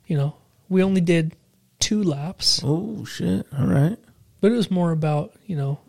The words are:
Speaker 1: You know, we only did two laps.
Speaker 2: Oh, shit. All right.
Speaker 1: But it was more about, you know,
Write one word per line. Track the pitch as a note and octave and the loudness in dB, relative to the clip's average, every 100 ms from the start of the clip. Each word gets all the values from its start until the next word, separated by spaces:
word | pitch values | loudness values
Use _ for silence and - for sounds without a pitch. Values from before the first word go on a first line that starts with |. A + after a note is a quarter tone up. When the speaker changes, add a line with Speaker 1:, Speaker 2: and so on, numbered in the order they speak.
| - | -4
Speaker 1:
You | D#3 | -2
know, | C#3 - _ _ - | -2 -4 _ _ -2
we | F#3 | 2
only | F#3+ F#3+ | 2 2
did | E3+ E3+ D#3+ - _ _ _ _ | 2 2 0 -6 _ _ _ _
two | - G#3+ | -2 0
laps. | F#3+ C#3 D3+ F#3+ - - | 0 -2 -6 -4 -2 0
Speaker 2:
Oh, | D3+ D#3+ G#3+ G#3+ | 0 -2 -2 -8
shit. | - - E3+ F#3+ - C#3 | -10 -4 -2 -2 -4 -2
All | - | 2
right. | C#3 D3+ A3+ _ _ _ _ | 4 2 0 _ _ _ _
Speaker 1:
But | G3+ | 0
it | |
was | A#3+ G3+ | 0 0
more | F3+ E3+ | 0 0
about, | D#3+ D#3 D3 - - | 0 0 -2 -4 -12
you | - D#3 | -8 -4
know, | C#3 C#3+ | -4 -6